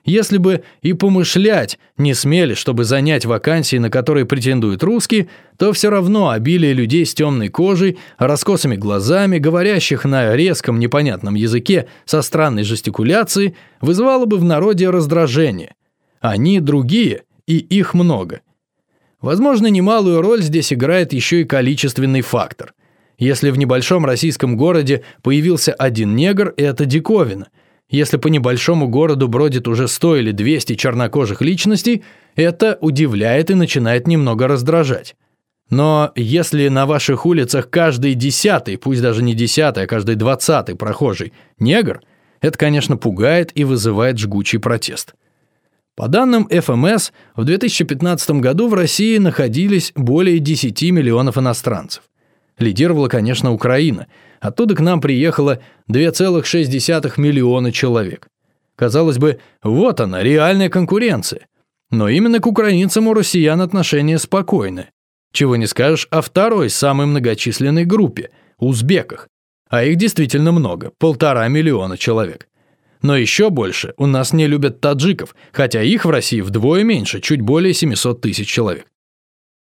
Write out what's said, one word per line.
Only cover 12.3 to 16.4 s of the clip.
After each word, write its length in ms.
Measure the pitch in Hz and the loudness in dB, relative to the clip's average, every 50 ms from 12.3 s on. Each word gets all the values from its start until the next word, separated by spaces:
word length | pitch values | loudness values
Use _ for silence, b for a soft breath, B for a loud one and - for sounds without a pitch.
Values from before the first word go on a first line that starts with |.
| - 160 156 147 117 104 104 | 0 0 0 0 0 -2 -2
жестикуляцией 920 | 101 113 107 - 110 98 - 110 123 180 226 214 - - 196 202 196 B B B B B B | -2 -4 -4 -4 -6 -4 -2 0 0 0 0 0 -2 -2 -2 -2 -2 B B B B B B
вызывало 460 | - 143 175 190 240 269 269 254 247 | -2 0 0 2 2 2 2 2 2
бы 100 | 214 208 | 0 2
в 80 | 185 170 | 2 2
народе 460 | 175 160 147 180 214 208 170 185 185 | 2 2 2 2 2 2 2 2 2
раздражение. 840 | 180 180 156 143 170 170 165 135 120 151 160 139 98 87 78 - - _ _ _ _ _ _ _ _ _ | 2 0 0 0 0 0 0 2 2 2 0 0 -2 -4 -10 -14 -18 _ _ _ _ _ _ _ _ _
Они 400 | - 113 101 101 | -4 -2 0 0